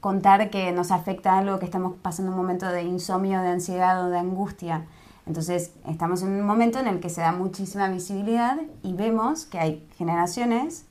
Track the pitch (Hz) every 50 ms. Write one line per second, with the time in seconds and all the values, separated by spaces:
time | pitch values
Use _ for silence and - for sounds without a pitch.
0 | - 196 190 196 180 196 196 196 220 196 - 196 185 180 175 180 180 180 190 175
1 | 165 - 190 185 - 196 185 190 196 196 196 185 185 170 160 190 185 180 180 -
2 | - - 160 165 190 190 185 185 180 180 180 180 185 190 180 175 175 175 180 180
3 | 175 - 190 185 196 196 190 185 185 180 175 180 175 - 185 180 185 185 185 185
4 | 180 180 175 175 175 180 185 185 202 202 - - - 170 165 160 160 - - -
5 | - - - - - - 160 160 160 170 175 180 175 - - - - - 160 165
6 | 170 170 180 180 185 190 196 202 202 208 208 226 233 233 233 262 262 233 190 175
7 | - 180 165 - 165 165 170 180 185 190 185 - 196 185 - 196 196 190 190 180
8 | 180 185 202 196 202 214 226 233 233 240 269 302 320 311 - - - 196 180 175
9 | 208 226 226 226 220 247 302 311 - - - 180 165 160 151 156 - - - -
10 | 175 170 170 170 170 175 - 247 240 240 226 233 269 330 339 - - -